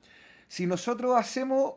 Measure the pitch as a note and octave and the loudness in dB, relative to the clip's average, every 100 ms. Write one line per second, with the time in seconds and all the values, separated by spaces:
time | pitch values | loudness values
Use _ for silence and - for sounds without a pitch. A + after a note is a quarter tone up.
0 | _ - - - - - F3+ F3+ A#3+ A#3+ | _ -20 -20 -20 -14 -4 -2 -2 -2 -2
1 | B3+ B3 A3 B3+ C4 C4+ C4+ | 2 2 2 -2 0 0 0